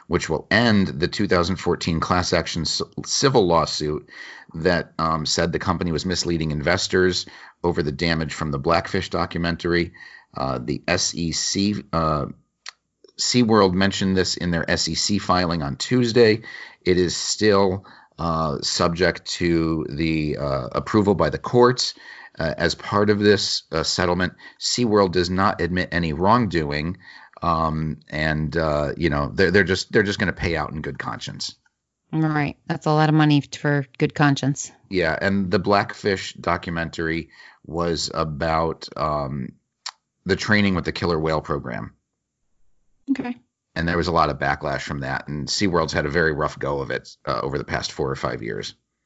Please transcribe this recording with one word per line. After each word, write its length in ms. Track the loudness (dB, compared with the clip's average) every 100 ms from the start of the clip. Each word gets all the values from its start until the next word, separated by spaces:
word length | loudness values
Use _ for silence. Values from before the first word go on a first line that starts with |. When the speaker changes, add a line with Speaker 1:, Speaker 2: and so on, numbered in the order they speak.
| -4
Speaker 1:
which 220 | -2 0
will 180 | -4 2
end 360 | 2 4 4 2
the 200 | 0 -2
two 200 | 0 2
thousand 280 | 2 2 -2
fourteen 440 | -2 -2 0 0
class 340 | 0 0 2
action 320 | 0 0 -4 -2
c-, 180 | -4 -6 -10 -6
civil 420 | 0 4 4 4
lawsuit 600 | 4 2 -2 -4 -4 -8 -20 -18 -20 -14
that, 400 | -2 0 0 -2 -4
um, 260 | -2 -2 -2
said 260 | 0 0
the 80 | 0
company 320 | -2 0 0
was 140 | -2 -2
misleading 460 | -2 -2 -2 -2
investors 760 | -2 0 0 2 2 2 0 -6 -14 -20 _
over 180 | -2 0
the 100 | -2
damage 420 | 0 0 0 -2
from 180 | -4 -4
the 80 | -2
Blackfish 500 | 0 0 0 -4 -2
documentary. 840 | -4 -2 -2 -2 -2 0 0 0 -6 -20 -20 _ -6
Uh, 220 | -4 -4
the 240 | -4 -4 -2
S 280 | -2 -2 -2
E 160 | -4
C, 520 | -2 -2 0 0 -2 -4
uh, 360 | -2 0 0 -4 -10 _ _ -20 -20 _ _ _ -6
SeaWorld 560 | 0 2 4 6 6
mentioned 420 | 4 2 2 0 2
this 220 | 0 -2
in 140 | -2
their 180 | -2 0
S 180 | -2 -2
E 60 | -2
C 220 | -2 -2
filing 460 | 0 0 2 -2
on 140 | -4 -6
Tuesday. 680 | 0 0 2 6 6 4 -2 -18 -18 -4
It 140 | 2 4
is 180 | 2 0
still, 720 | -4 0 4 6 4 0 -8 -20 -18 -6
uh, 400 | -2 0 -2 -2
subject 640 | -4 0 0 2 2 0 -6
to 600 | -2 0 2 2 -2 -4
the, 480 | -2 0 0 -2 -2
uh, 300 | -4 -4 -4
approval 420 | -6 0 2 4 4
by 160 | 2
the 80 | -2
courts. 560 | 2 6 6 4 -2 -6 -16 -20 -16 -6
Uh, 160 | -4 0
as 180 | -2 -2
part 340 | 0 2 4
of 80 | 4
this, 460 | 6 4 2 -4 -4
uh, 100 | -4
settlement, 520 | -2 0 2 2 0 -4 -20 -8
SeaWorld 540 | -4 0 2 4 4
does 160 | 2 0
not 320 | 2 2 2
admit 260 | -2 -2 -2
any 180 | 0 0
wrongdoing, 840 | 2 4 4 2 0 -2 -2 -4 -6 -14 -20 -20 -8
um, 600 | -2 0 0 -2 -4 -6 -8
and, 480 | -4 -2 0 -2 0
uh, 340 | 0 0 -2 -2
you 120 | 0
know, 220 | 0 -2
they're, 180 | 2 4
they're 120 | 4
just, 260 | 4 0 0
they're 100 | 2
just 160 | 2 0
gonna 140 | -2
pay 240 | -2 -2 -2
out 160 | -4
in 80 | -6
good 180 | -8 -8
conscience. 560 | -10 -10 -12 -12 -12 -14 _ _ _ _ -6
Speaker 2:
Right. 460 | -2 0 0 -2 -6 -8
That's 200 | -4 2
a 40 |
lot 160 | 4 6
of 80 | 6
money 260 | 6 4 2 -4
for 280 | 0 0 -2 -2
good 160 | -2
conscience. 560 | 2 2 2 0 -2 -6 -16 -6
Speaker 1:
Yeah, 280 | 0 0 2
and 280 | 0 0 2
the 100 | 0
Blackfish 760 | 2 2 0 -2 -2 -2 -4
documentary 960 | -6 -2 -2 -2 -4 -4 -4 -4 -4 -6 -14 -20 -20 -10
was 460 | -4 -2 -2 -4
about, 760 | -4 -4 -2 0 0 0 -4 -10 -6
um, 560 | -2 -2 -4 -6 -10 -14 _ _ -18 -18 _ _ -2
the 100 | 0
training 400 | 2 4 4 2
with 80 |
the 80 | -2
killer 260 | -2 0 0
whale 220 | 0 -2
program. 540 | -2 -6 -6 -10 -10 _ _ _ _ _ _ _ _ _ _ _ -4
Speaker 2:
Okay. 260 | -4 -4 -10 _ _ _ -4
Speaker 1:
And 120 | -2
there 80 | 0
was 120 | 2
a 40 |
lot 180 | 2 2
of 100 | 0
backlash 420 | -2 -2 -4 -6
from 180 | -6 -8
that, 300 | -6 -6 -6
and 180 | -8 -4
SeaWorld's 460 | -2 0 0 0
had 120 | -2 0
a 40 |
very 240 | 2 0
rough 260 | 0 -4 -4
go 200 | -6 -4
of 120 | -4
it, 240 | -8 -10 -12 -6
uh, 140 | -4
over 160 | -4 -4
the 60 |
past 300 | -4 -6 -6
four 180 | -4 -4
or 60 | -2
five 260 | -4 -4
years. 300 | -6 -8 -10 -14 _ _